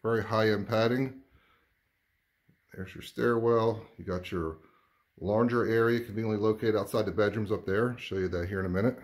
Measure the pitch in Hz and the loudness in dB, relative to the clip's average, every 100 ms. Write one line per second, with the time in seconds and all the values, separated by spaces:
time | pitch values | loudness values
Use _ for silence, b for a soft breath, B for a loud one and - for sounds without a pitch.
0 | 110 113 104 110 110 104 101 110 117 127 | 0 0 0 2 2 2 0 2 2 2
1 | 131 - b b b b b b b _ | -2 -6 b b b b b b b _
2 | _ _ _ _ _ _ _ - 95 - | _ _ _ _ _ _ _ -14 -12 -12
3 | - - 120 117 117 117 113 107 - - | -12 0 2 4 4 4 4 0 -10 -12
4 | 90 90 90 92 80 80 b b b b | -6 -6 -4 -4 -4 -6 b b b b
5 | b - 92 110 120 120 107 113 113 117 | b -8 0 2 2 2 2 4 4 2
6 | 117 101 113 107 110 110 113 104 98 117 | -2 -6 -2 0 0 2 0 0 0 0
7 | 98 92 104 107 101 101 - 98 123 120 | 0 2 0 0 -2 -2 0 0 0 -4
8 | - 104 92 90 87 98 92 92 117 254 | -6 -2 -2 -2 -4 -4 -2 2 0 -2